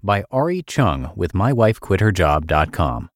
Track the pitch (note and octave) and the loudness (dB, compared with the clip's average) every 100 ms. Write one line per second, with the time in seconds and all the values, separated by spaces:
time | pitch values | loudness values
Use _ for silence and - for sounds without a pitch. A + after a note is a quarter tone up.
0 | G2+ G2+ - C3 D3+ F3+ E3 - A#2+ C#2 | -2 -2 -2 -2 -2 -4 -6 0 0 0
1 | C2 - F2 F#2 A2 C3 A2 A2 - F#2+ | -6 -6 -4 0 0 2 2 2 0 2
2 | G#2+ F#2 D#2+ D2+ D#2 D#2 D2+ - D#2+ A#1 | 2 4 2 2 0 0 0 0 -2 -2
3 | - | -10